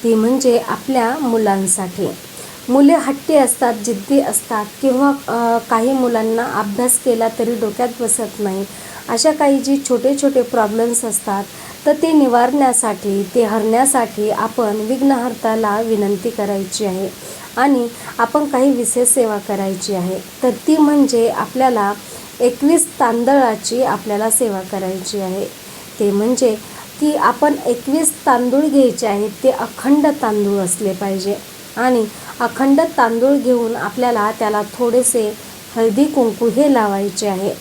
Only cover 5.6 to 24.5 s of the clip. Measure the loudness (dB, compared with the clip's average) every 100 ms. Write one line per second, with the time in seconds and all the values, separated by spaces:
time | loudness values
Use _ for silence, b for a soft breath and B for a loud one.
5.6 | 0 0 2 2 0 0 0 -2 -2 -4
6.6 | -4 -2 0 0 0 0 0 -2 -4 -2
7.6 | -4 -2 -4 -2 -4 -2 -4 -4 -4 -4
8.6 | -6 B B B B 0 2 4 2 2
9.6 | 2 -2 0 0 2 2 2 2 0 0
10.6 | 0 0 0 0 -2 -4 -4 -4 -6 B
11.6 | B B 0 2 4 4 6 4 4 4
12.6 | 2 2 -2 -2 -2 -2 0 0 2 2
13.6 | 2 2 2 2 0 -2 -2 -2 -2 -2
14.6 | -2 -2 -2 0 2 2 -2 -4 -2 0
15.6 | 0 -2 0 0 0 0 -4 -4 -4 -4
16.6 | -4 -4 -4 -4 -6 -8 B B B 0
17.6 | 2 2 0 B B B 0 0 0 2
18.6 | 2 2 0 0 2 2 0 -2 -4 -4
19.6 | -4 -4 -4 -4 -2 -6 -10 -2 -2 0
20.6 | 0 4 4 6 4 4 2 0 -4 0
21.6 | 2 2 0 -2 B B B 0 0 2
22.6 | 2 4 2 0 0 2 4 4 4 0
23.6 | -4 -2 0 -2 -4 -2 0 0 0